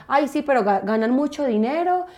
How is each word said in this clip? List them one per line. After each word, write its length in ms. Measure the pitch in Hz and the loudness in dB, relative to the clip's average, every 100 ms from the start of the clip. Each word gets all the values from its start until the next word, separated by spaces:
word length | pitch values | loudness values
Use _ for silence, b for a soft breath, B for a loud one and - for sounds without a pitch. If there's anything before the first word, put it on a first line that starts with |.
| B | B
"Ay, 180 | 277 294 | 0 0
sí, 160 | 302 | -2
pero 220 | 285 262 202 | 0 2 2
ga-, 160 | 196 196 | 0 0
ganan 280 | 220 220 | 0 2
mucho 320 | 254 294 294 277 | 2 0 -2 -2
dinero 600 | 214 226 311 349 359 359 | 0 0 0 0 0 -2